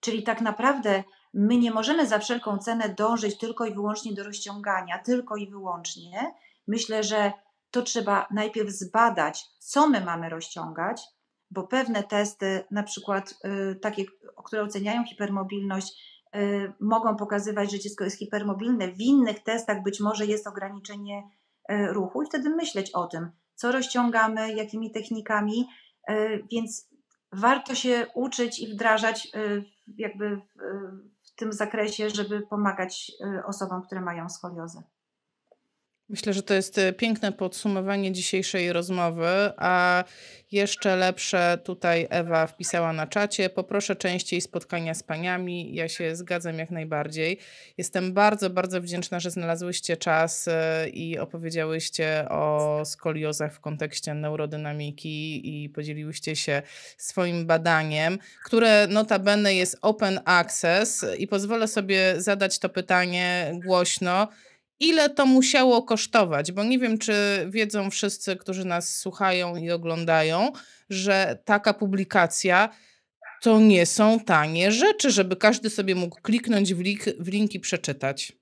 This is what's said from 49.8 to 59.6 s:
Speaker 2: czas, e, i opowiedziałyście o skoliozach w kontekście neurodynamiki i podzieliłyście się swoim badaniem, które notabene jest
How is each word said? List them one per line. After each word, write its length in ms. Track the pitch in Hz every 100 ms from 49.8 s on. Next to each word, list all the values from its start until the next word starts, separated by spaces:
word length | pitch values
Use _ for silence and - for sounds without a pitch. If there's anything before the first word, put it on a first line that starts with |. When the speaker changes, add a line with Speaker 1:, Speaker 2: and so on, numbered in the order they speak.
| - 165
Speaker 2:
czas, 520 | - 156 165 165 -
e, 400 | 160 160 160 160
i 300 | - 165 165
opowiedziałyście 1080 | - 170 165 165 160 160 156 - 156 156 151
o 520 | 151 151 151 151 151
skoliozach 720 | 151 - 170 156 151 151 151
w 60 | 147
kontekście 540 | - 151 156 - -
neurodynamiki 1300 | 151 151 151 151 151 151 151 147 147 160 156 156 151 - 151
i 40 | 147
podzieliłyście 680 | 147 151 151 151 151 - 151
się 260 | - 143 143 - - -
swoim 500 | - - 175 170 165
badaniem, 720 | 165 165 165 156 151 160 190 - -
które 420 | - 226 226 214 208
notabene 680 | 208 220 196 196 208 208
jest 240 | 190